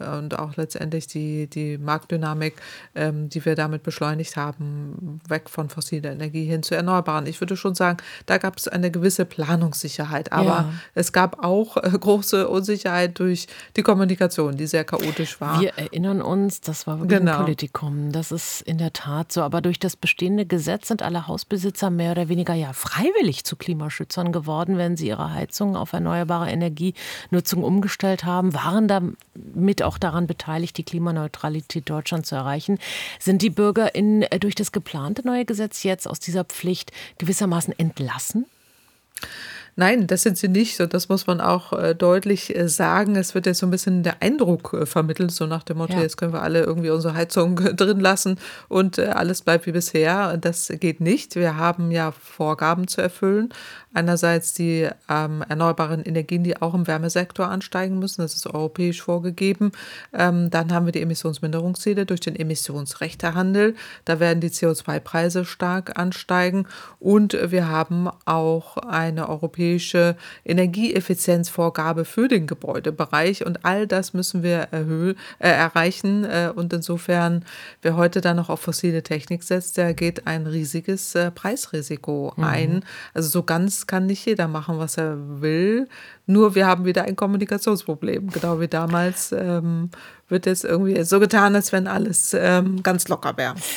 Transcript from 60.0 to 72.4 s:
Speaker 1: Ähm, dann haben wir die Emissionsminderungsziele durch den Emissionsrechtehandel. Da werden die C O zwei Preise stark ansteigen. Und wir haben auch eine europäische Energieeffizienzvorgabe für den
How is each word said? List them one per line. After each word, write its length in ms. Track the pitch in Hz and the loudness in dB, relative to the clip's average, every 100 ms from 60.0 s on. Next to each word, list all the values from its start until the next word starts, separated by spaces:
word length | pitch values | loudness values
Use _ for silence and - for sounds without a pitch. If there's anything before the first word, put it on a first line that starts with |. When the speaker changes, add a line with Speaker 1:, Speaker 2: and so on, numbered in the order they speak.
| - | -8
Speaker 1:
Ähm, 380 | - 175 175 170 | 0 2 4 2
dann 220 | 165 165 | 2 2
haben 140 | 175 170 | 2 2
wir 60 | |
die 100 | 165 | 0
Emissionsminderungsziele 1040 | 165 160 165 147 156 165 175 180 208 202 | -2 -2 -4 -2 -2 -2 -2 -2 0 0
durch 160 | 190 175 | 0 -2
den 140 | 170 | -2
Emissionsrechtehandel. 1400 | 165 156 151 - 143 139 - 160 - 170 175 185 202 214 226 - - | -4 -2 -2 -4 -6 -8 -8 -8 -4 -2 0 2 4 4 2 -10 -8
Da 140 | - 165 | -2 2
werden 220 | 170 165 | 4 2
die 100 | 170 | 0
C 160 | - 165 | 0 0
O 80 | |
zwei 240 | 156 - 151 | 0 -2 -6
Preise 460 | - 165 170 180 | -2 0 2 0
stark 540 | 175 - 180 185 180 - | -4 -4 -2 -2 -4 -4
ansteigen. 680 | 180 - - 180 180 196 190 - - - | -4 -4 0 2 2 0 -2 -8 -20 -2
Und 400 | 190 208 208 - 175 | 4 6 6 2 0
wir 180 | 180 165 | 2 2
haben 400 | 156 160 175 180 - | 0 0 0 -2 -2
auch 520 | - 160 160 165 - - | 0 2 2 0 -2 -10
eine 520 | 240 160 165 160 156 | -4 -2 0 -2 -4
europäische 880 | 151 165 175 170 175 - 175 170 170 - - | -4 -4 0 2 2 2 4 4 2 -8 -10
Energieeffizienzvorgabe 1600 | - 175 180 190 226 190 - 175 - 170 170 - 170 165 156 165 | 0 2 2 2 0 0 0 0 2 2 2 0 0 0 -2 -2
für 240 | 160 - 254 | -2 0 2
den 180 | 214 | 2